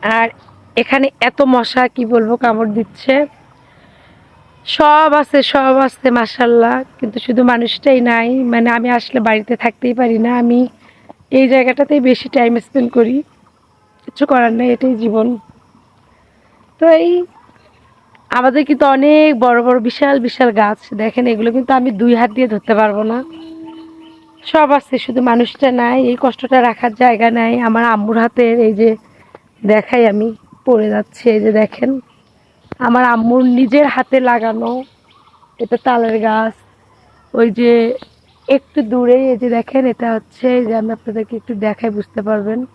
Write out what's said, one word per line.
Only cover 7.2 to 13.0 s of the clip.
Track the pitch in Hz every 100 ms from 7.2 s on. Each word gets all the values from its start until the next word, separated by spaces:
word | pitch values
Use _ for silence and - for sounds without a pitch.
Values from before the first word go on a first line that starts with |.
| - 233
মানুষটাই | 247 240 233 - 285 262
নাই। | 240 233 233 254
মানে | 247 233 233
আমি | 233 240
আসলে | 240 - 254
বাড়িতে | 220 214 214 240
থাকতেই | 233 - 254
পারি | 233 247 226
না, | 226 247
আমি | 240 240 247 _ _ _ _ - _
এই | 262 262
জায়গাটাতেই | 262 254 254 285 294
বেশি | 254 247 262
টাইম | 277 233 240
স্পেন্ড | - 277 240
করি, | 247